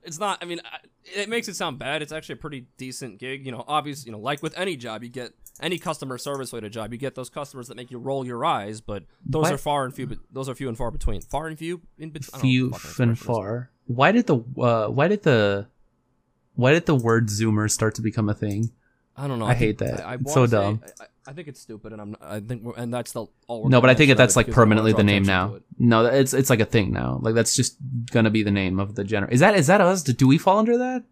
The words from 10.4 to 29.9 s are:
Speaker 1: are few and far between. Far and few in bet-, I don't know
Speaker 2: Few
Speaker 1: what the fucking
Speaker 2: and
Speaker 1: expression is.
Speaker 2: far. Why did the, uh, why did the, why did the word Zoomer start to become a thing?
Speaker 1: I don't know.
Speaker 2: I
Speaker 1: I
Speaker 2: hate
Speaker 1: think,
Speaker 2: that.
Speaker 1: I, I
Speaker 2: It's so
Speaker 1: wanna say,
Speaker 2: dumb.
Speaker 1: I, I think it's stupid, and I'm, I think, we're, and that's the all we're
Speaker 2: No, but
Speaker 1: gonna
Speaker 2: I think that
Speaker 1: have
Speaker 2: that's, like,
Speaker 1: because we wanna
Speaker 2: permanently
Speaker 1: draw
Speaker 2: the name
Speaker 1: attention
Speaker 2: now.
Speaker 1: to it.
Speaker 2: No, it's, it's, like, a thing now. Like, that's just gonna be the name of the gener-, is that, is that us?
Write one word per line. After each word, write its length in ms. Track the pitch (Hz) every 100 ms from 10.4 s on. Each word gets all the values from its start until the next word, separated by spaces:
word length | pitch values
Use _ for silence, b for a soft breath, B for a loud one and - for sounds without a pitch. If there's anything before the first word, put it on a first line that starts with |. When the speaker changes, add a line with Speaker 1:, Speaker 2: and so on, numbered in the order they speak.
| 135
Speaker 1:
are 60 |
few 140 | 123 131
and 100 | 113
far 120 | 120
between. 280 | 147 - 101
Far 280 | - 139 160
and 100 | 156
few 220 | 160 175 - -
in 120 | 160
bet-, 180 | 151 131
I 40 | 135
don't 60 |
know 40 | 131
Speaker 2:
Few 220 | 127 127
Speaker 1:
what 100 | 127
the 60 | -
fucking 140 | -
Speaker 2:
and 100 | 120
Speaker 1:
expression 200 | 117 -
is. 40 | 117
Speaker 2:
far. 320 | 95 120 127 _ -
Why 260 | 120 151
did 140 | 233 226
the, 80 | 135 120 127
uh, 240 | 123 113 110
why 200 | 120 165
did 140 | 208
the, 420 | - 117 104 101 101 _ _ _ _ _ _ _ _
why 180 | - 123
did 140 | 165 170
the 80 |
word 320 | 139 113 113 110
Zoomer 400 | 101 113 107 107
start 280 | - 110 -
to 60 |
become 260 | 113 110 104
a 60 |
thing? 360 | 104 107 101 113 _ _ _ _ -
Speaker 1:
I 100 | 139
don't 120 | 123
know. 60 | 113
Speaker 2:
I 40 |
Speaker 1:
I 40 |
Speaker 2:
hate 240 | 120 113 -
Speaker 1:
think, 100 | - -
Speaker 2:
that. 100 | 85
Speaker 1:
I, 60 |
I 20 |
Speaker 2:
It's 180 | 127 139
so 80 | 147
Speaker 1:
wanna 60 | 120
say, 60 | 110
Speaker 2:
dumb. 260 | 101 110 - -
Speaker 1:
I, 40 | - _ -
I 60 |
think 140 | 143 147
it's 120 | -
stupid, 320 | - 107 107
and 80 | 107
I'm, 160 | 104 107
I 180 | - 107
think, 220 | 107 120
we're, 120 | 117
and 180 | 117 120
that's 180 | 123 117
the 140 | - 107 _ -
all 160 | 117
we're 40 | 131
Speaker 2:
No, 100 | 127
but 40 |
Speaker 1:
gonna 100 | 127
Speaker 2:
I 20 |
think 140 | 127 147
that 40 |
Speaker 1:
have 60 | 127
Speaker 2:
that's, 180 | 123 127
like, 100 | 110
Speaker 1:
because 100 | -
we 40 |
wanna 60 | 107
Speaker 2:
permanently 220 | 107 110
Speaker 1:
draw 40 | 107
Speaker 2:
the 60 |
name 180 | 104 101
Speaker 1:
attention 100 | 98
Speaker 2:
now. 140 | 92 95
Speaker 1:
to 60 | 98
it. 60 | - -
Speaker 2:
No, 280 | 120 113 117
it's, 260 | 135 135
it's, 160 | 131 135
like, 120 | 117
a 40 |
thing 260 | 107 117 95
now. 260 | 95 127 -
Like, 140 | 113
that's 200 | 113 107
just 220 | - 120 - 131 123 117
gonna 200 | 120 110
be 120 | 110
the 80 | 104
name 300 | 101 92 95
of 140 | 101
the 100 | 101
gener-, 260 | 101 107 98
is 100 | 123
that, 140 | 185 202
is 100 | 139
that 160 | 208
us? 200 | 180